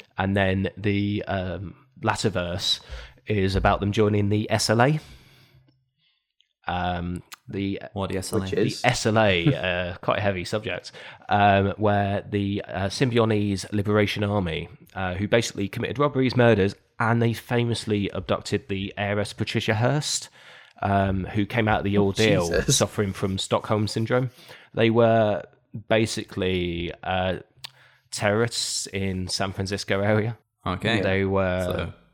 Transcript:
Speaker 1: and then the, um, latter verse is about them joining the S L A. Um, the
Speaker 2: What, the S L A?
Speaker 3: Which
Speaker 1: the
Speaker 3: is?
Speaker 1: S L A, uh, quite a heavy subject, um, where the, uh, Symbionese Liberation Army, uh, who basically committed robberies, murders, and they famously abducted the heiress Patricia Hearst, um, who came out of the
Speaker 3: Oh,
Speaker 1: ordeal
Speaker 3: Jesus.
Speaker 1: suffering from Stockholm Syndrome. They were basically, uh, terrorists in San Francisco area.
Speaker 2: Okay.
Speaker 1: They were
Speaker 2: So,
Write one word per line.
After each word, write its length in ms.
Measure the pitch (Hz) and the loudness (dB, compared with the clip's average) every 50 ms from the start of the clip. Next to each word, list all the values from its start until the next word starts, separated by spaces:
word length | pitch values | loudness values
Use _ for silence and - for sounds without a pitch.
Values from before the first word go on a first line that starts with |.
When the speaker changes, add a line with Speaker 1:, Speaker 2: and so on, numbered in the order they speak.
| - _ _ | -20 _ _
Speaker 1:
and 180 | - 95 98 98 | -2 0 2 2
then 340 | 101 98 95 95 95 95 90 - | 2 4 2 2 0 0 -2 -4
the, 480 | - 101 107 101 101 101 101 104 104 - | -4 -2 0 0 0 0 0 -2 -2 -4
um, 480 | - 95 98 92 92 87 87 101 82 73 - _ _ _ - | -4 -4 -4 -4 -4 -6 -8 -8 -10 -14 -16 _ _ _ -4
latter 280 | 104 110 - - - 110 | -2 0 0 2 0 0
verse 500 | 90 92 87 85 87 95 - - - - - - - - - - - - - | 0 -2 -2 -4 -4 -4 -2 -2 -2 -4 -6 -12 -14 -14 -14 -16 -20 -10 -6
is 300 | - 107 101 95 98 95 | -2 0 2 2 2 2
about 240 | 95 90 101 98 - | 4 4 4 2 2
them 100 | 101 101 | 0 0
joining 380 | 98 113 107 104 107 104 101 101 | 2 4 4 4 4 2 2 2
the 200 | 104 107 107 - | 0 0 0 0
S 200 | 110 110 - - | 0 0 2 4
L 120 | 110 117 | 4 4
A. 180 | 120 143 156 151 - - - - - - _ _ _ _ _ _ _ _ _ _ _ _ _ _ _ _ _ _ _ _ _ _ _ _ _ _ - | 4 4 2 0 -4 -10 -20 -20 -20 -20 _ _ _ _ _ _ _ _ _ _ _ _ _ _ _ _ _ _ _ _ _ _ _ _ _ _ -8
Um, 560 | - 90 90 90 90 90 87 87 87 87 87 - - - - _ | -6 -4 -2 -2 -2 -2 -2 -4 -4 -6 -6 -8 -12 -20 -20 _
the 320 | - 104 98 98 98 98 - - - - | -10 -6 -4 -4 -4 -4 -6 -8 -10 -6
Speaker 2:
What, 160 | 101 95 92 | -6 -4 -4
the 80 | 95 | -4
S 160 | 92 92 - - | -4 -4 -2 -2
L 60 | 104 | -2
A? 20 | |
Speaker 3:
Which 100 | 95 95 | -2 -2
Speaker 1:
the 80 | - 95 107 | 0 0 0
Speaker 3:
is? 160 | 123 - - - | 0 0 0 0
Speaker 1:
S 220 | 127 - - - | 0 0 0 0
L 120 | 117 107 | 2 4
A, 360 | 113 110 104 92 87 85 147 - | 4 4 4 4 4 2 2 2
uh, 420 | - - 92 87 90 90 87 90 | 0 0 -2 -2 -2 -4 -6 -8
quite 220 | - - - - - | -6 -2 -2 -2 0
a 20 | |
heavy 220 | 101 101 98 90 87 | 0 -2 -2 -2 -4
subject, 480 | - - 107 110 95 90 90 - - - - - - - - - - | -4 -4 -6 -4 -6 -8 -8 -10 -14 -16 -18 -18 -18 -20 -12 -4 0
um, 440 | 98 101 101 104 98 98 98 98 92 | 2 4 6 6 6 6 4 2 0
where 440 | - 104 104 101 101 101 98 101 98 - 98 | 0 2 2 2 2 0 0 -2 -4 -4 -4
the, 320 | 104 101 101 98 101 101 - | -2 -2 -2 -2 -2 -4 -6
uh, 200 | - - 90 95 98 | -6 -6 -4 -4 -4
Symbionese 840 | - - 143 127 117 117 113 110 110 104 104 104 98 92 - - | -2 0 0 2 2 4 4 4 2 2 2 0 0 -2 -4 -4
Liberation 520 | 101 104 98 104 104 107 104 101 - 101 104 | -2 -2 0 2 2 2 2 2 0 -2 -2
Army, 440 | 101 104 104 95 85 78 78 82 - - - - - - | 0 0 0 0 -2 -4 -6 -8 -10 -14 -20 -20 -14 -8
uh, 200 | 98 95 92 90 | -6 -6 -4 -4
who 120 | 92 104 | -4 -4
basically 420 | 98 117 117 117 - - - 101 98 | -4 -2 -4 -4 -4 -4 -6 -6 -6
committed 280 | - 117 113 - - | -6 -6 -6 -4 -2
robberies, 380 | 123 143 147 127 131 131 127 - | -2 -2 -2 0 0 -2 0 2
murders, 400 | 127 120 117 113 101 95 98 101 - _ _ _ - | 4 4 4 4 4 2 0 -2 -6 _ _ _ -4
and 220 | 120 113 117 117 | 0 0 2 2
they 100 | 117 117 113 | 2 0 0
famously 760 | - - - 127 120 120 117 113 - - - 107 104 98 90 | -2 -4 -4 -2 0 0 0 -2 -4 -2 -2 0 0 0 -2
abducted 580 | - 95 92 - 104 - - - - 101 - | -4 -6 -4 -2 -4 -4 -4 -4 -4 -4 -4
the 260 | - 98 95 95 101 - | -4 -6 -6 -6 -6 -6
heiress 340 | - 104 101 104 104 101 - | -4 -2 -2 -2 -2 -2 -4
Patricia 440 | - - 107 - - 113 - - 113 | -6 -6 -6 -4 -2 -2 0 0 0
Hearst, 540 | 107 117 127 139 151 151 - - - - - _ - - - - - - - _ - | 2 2 0 0 0 -2 -2 -4 -6 -6 -10 _ -20 -20 -20 -20 -20 -20 -20 _ -4
um, 440 | - 98 98 98 98 98 95 95 92 | -2 2 2 2 2 2 0 -2 -2
who 200 | - - 107 101 | -2 -2 -2 -2
came 220 | - - 120 107 | 0 0 0 2
out 120 | 107 107 85 | 2 2 2
of 40 | 71 | 2
the 120 | 101 101 | 2 2
Speaker 3:
Oh, 100 | 101 101 | 2 2
Speaker 1:
ordeal 400 | 98 95 - 110 110 104 92 87 85 | 2 2 2 4 4 4 2 2 0
Speaker 3:
Jesus. 260 | 87 - - - - | 0 0 2 2 2
Speaker 1:
suffering 380 | - 110 101 - - 104 98 95 | 2 2 0 0 -2 -2 -2 -4
from 240 | - - 98 95 | -4 -4 -4 -2
Stockholm 500 | 95 - - 117 104 - - 113 104 107 | -4 -4 -2 -2 -2 0 0 0 0 0
Syndrome. 420 | 101 - 113 113 - 123 127 135 123 - - - - - - - - - | 0 -2 -2 0 0 2 0 0 0 -6 -10 -20 -20 -20 -20 -18 -8 -2
They 160 | - 117 113 | 2 2 4
were 540 | 110 117 117 113 113 113 110 104 101 - - - _ _ _ _ - 117 107 | 6 6 6 6 6 6 4 4 2 -2 -4 -10 _ _ _ _ -16 -10 -2
basically, 1040 | - 113 110 113 110 - 107 101 - - 101 95 92 92 90 87 87 85 85 87 82 - - - | 2 2 2 2 2 -2 -6 -8 -8 -4 -2 -2 0 0 0 0 -2 -4 -4 -6 -6 -8 -8 -6
uh, 340 | - 92 92 92 95 90 - - _ _ _ - - _ _ - _ _ _ _ _ | -2 -2 0 0 -2 -2 -4 -8 _ _ _ -20 -20 _ _ -20 _ _ _ _ _
terrorists 760 | - - 110 104 101 110 120 117 - - - - - - - | -6 -2 0 2 2 2 2 0 -2 -4 -6 -4 -4 -6 -6
in 400 | - - 98 98 98 92 92 92 | -6 -4 -4 -2 -2 -2 -4 -4
San 260 | 87 - - 101 95 92 | -4 -4 -4 -4 -4 -4
Francisco 480 | - 95 92 101 95 - - 104 98 | -4 -4 -4 -4 -4 -4 -2 -2 0
area. 360 | 101 104 107 107 104 117 117 - _ _ _ _ - | 2 2 2 2 2 0 -4 -8 _ _ _ _ -6
Speaker 2:
Okay. 360 | 92 92 92 - 107 113 104 | -6 -4 -2 -2 0 0 0
Speaker 1:
They 220 | 92 95 95 95 98 | 2 2 2 2 2
were 380 | 95 98 95 95 92 90 92 92 | 2 2 2 2 0 0 0 -2
Speaker 2:
So, 300 | 90 90 87 87 87 - - _ _ | -2 -2 -4 -4 -6 -10 -14 _ _